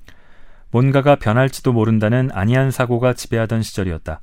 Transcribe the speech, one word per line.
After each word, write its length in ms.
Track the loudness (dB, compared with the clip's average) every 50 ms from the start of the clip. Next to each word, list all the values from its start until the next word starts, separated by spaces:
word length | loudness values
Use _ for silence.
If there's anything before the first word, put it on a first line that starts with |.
| -20 -20 -20 -20 -20 -20 -20 -20 -20 -20 -20 -20 -8 -2
뭔가가 440 | 0 2 2 4 2 4 4 4 4
변할지도 580 | 4 2 0 2 2 2 0 -2 -2 -2 0 2
모른다는 560 | 2 2 2 2 2 2 2 2 0 0 -2
안이한 380 | -2 -2 0 2 2 2 2 0
사고가 420 | 0 -2 -2 0 0 0 0 0
지배하던 500 | -2 -2 -6 -4 -2 -2 -2 -2 -2 -4
시절이었다. 600 | -4 -4 -4 -4 -4 -4 -6 -6 -8 -10 -10 -10